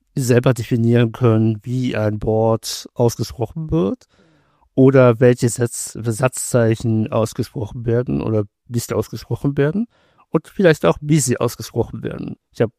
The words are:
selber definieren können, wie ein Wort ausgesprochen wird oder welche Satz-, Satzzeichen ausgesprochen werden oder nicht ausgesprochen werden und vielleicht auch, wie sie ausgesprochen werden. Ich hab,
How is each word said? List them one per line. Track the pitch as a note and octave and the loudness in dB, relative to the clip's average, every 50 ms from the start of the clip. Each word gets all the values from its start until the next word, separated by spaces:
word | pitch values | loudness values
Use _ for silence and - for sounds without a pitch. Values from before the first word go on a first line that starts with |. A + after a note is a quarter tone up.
| _ _ - | _ _ -8
selber | D3 B2+ A#2 B2 B2 - C3 A#2 | -4 0 2 2 4 4 2 0
definieren | - G#2+ - C3 A2+ A2+ A#2 A#2+ A#2+ A#2+ A2+ A2+ | 0 -2 -2 0 2 2 4 4 4 2 0 0
können, | - B2+ A2+ A2 A2 A2+ A2+ G#2+ G#2 - | 0 2 2 4 4 2 0 0 -4 -6
wie | A#2+ B2 B2+ B2 B2 - | -6 -6 -4 -4 -2 -2
ein | G#2+ G#2+ G#2+ G#2+ G#2 - | -2 -2 -2 -4 -4 -2
Wort | A#2 A2 A2 A2+ A2+ A2+ - - - - - - - _ | -2 0 2 2 2 0 0 -4 -10 -12 -12 -14 -14 _
ausgesprochen | - A#2+ A#2 - - A#2+ - - - A#2 - - D#3+ D#3+ D#3 | 0 0 0 0 -2 -8 -8 -6 -8 -10 -8 -8 -12 -6 -4
wird | D#3+ E3 F#3 G3 B3+ _ - _ _ _ _ _ _ _ _ _ _ _ _ _ - | -2 0 0 -2 -4 _ -10 _ _ _ _ _ _ _ _ _ _ _ _ _ 2
oder | C3+ C3 C3+ C3+ C3+ B2+ B2 A2+ A2 | 6 6 8 8 8 6 6 6 6
welche | B2 B2 B2 - B2+ | 4 4 4 4 0
Satz-, | A#2 - - A#2+ A2+ - - - - - - G#2+ | -2 0 0 -4 -4 -4 -10 -14 -12 -12 -8 -6
Satzzeichen | A#2 A2 G#2 C3 B2+ - - - - - A#2+ A2+ A2+ A2+ - - A2+ A2 A2 G#2+ - | -6 -4 -2 -2 -2 -2 -4 -8 -2 0 2 2 2 0 0 -2 -2 0 0 -2 -2
ausgesprochen | A2+ A2+ A2 - - - A2 - - - G#2+ G2 - B2 A2+ | -2 -2 -2 -2 -4 -8 -8 -8 -8 -10 -10 -10 -10 -8 -4
werden | A#2 A2+ B2 B2+ C#3 C#3 C#3+ | -2 -2 -2 -2 -2 -4 -4
oder | - A2 A2 G#2+ G#2 - _ _ _ | -2 -2 -2 -2 -2 -4 _ _ _
nicht | - A#2+ A#2 - - A2 | -6 -6 -6 -4 -2 -4
ausgesprochen | G#2 G#2+ - - G#2+ - - A#2 - - C#3+ C#3+ | -4 -4 -6 -10 -14 -8 -8 -8 -4 -4 -2 0
werden | C#3+ C#3 D3+ E3+ G#3 A#3 _ _ _ _ _ _ _ _ - | 0 0 0 0 -4 -6 _ _ _ _ _ _ _ _ -4
und | - E3+ _ | -4 -4 _
vielleicht | - - - F#3+ E3 D3+ - - | -4 -4 2 4 4 4 4 2
auch, | E3 - - | 0 0 0
wie | D3 D3 D#3+ D3+ | 0 2 2 2
sie | A#2+ B2 A2 - | 2 0 -2 -2
ausgesprochen | - A#2+ - - A2 - - A#2+ G#2 - - A2+ - | -2 -4 -4 -8 -14 -8 -4 -4 -4 -4 -6 -10 -10
werden. | - - - - - - _ _ _ | -10 -10 -8 -10 -12 -12 _ _ _
Ich | _ - | _ -2
hab, | A#2+ A2 _ | -2 -2 _